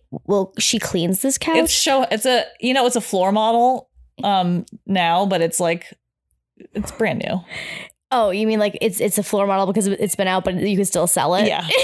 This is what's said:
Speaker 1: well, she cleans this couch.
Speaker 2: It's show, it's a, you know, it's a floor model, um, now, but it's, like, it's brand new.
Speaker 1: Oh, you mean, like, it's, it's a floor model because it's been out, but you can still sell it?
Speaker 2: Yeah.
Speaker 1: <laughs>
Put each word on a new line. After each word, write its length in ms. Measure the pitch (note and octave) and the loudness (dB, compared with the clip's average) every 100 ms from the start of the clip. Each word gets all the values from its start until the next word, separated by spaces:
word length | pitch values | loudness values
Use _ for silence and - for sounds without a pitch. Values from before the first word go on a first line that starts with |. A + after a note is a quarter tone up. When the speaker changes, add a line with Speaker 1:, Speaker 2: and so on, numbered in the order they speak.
| _ - - | _ -10 -2
Speaker 1:
well, 280 | G3 F#3+ - | 0 0 -2
she 220 | - A3 | -2 -2
cleans 420 | - F#3 F3 F#3 | -2 -2 0 0
this 160 | C4+ C4 | 0 -2
couch. 200 | - D#4+ | 0 2
Speaker 2:
It's 140 | E4 | 2
show, 360 | - - C4+ B3 | 0 2 2 0
it's 160 | A3 B3+ | 0 0
a, 200 | A#3+ - - | 0 0 -4
you 140 | A#3+ | -2
know, 140 | C4 B3 | 2 2
it's 80 | A#3+ | 0
a 60 | |
floor 300 | - G3 F#3 | -2 0 2
model, 580 | G#3 A3 A#3 A#3+ B3+ - _ - - | 2 2 4 2 0 -6 _ -20 -6
um, 420 | G3+ F#3+ F3+ F3 - - - | 0 2 2 0 -4 -10 -2
now, 380 | G3 E3+ E3+ G3 | 0 2 2 2
but 140 | F#3 | 2
it's, 180 | E3 - | 0 0
like, 260 | F3 E3+ - - _ _ _ _ _ - - | -2 -2 -6 -20 _ _ _ _ _ -20 -12
it's 180 | - G#3 | -8 -6
brand 280 | - A3 - - | -2 -2 -2 -4
new. 120 | F#3+ - - - - - _ _ | -6 -6 -12 -12 -14 -16 _ _
Speaker 1:
Oh, 180 | B3+ G#3+ | 0 2
you 160 | F#3+ A3 | 0 0
mean, 100 | A3 | 2
like, 180 | G#3 - | 0 0
it's, 220 | A3+ F3+ | -2 0
it's 160 | G#3 G3 | 0 0
a 60 | |
floor 220 | G3 G#3 G3+ | 0 0 2
model 180 | F#3+ F#3+ | 2 0
because 200 | G3+ G3 | 0 0
it's 280 | G3 G#3 - | 0 -2 -2
been 120 | F#3 | 0
out, 160 | F#3 | 0
but 120 | F#3 F3+ | 0 -2
you 200 | G3 G3 | 0 0
can 100 | G3 | 0
still 200 | F3+ F3 | 0 0
sell 280 | - C#3+ F#3 | 2 2 2
it? 120 | A3 | 2
Speaker 2:
Yeah. 200 | - E3 | 0 0
Speaker 1:
<laughs> 40 | B4+ | 0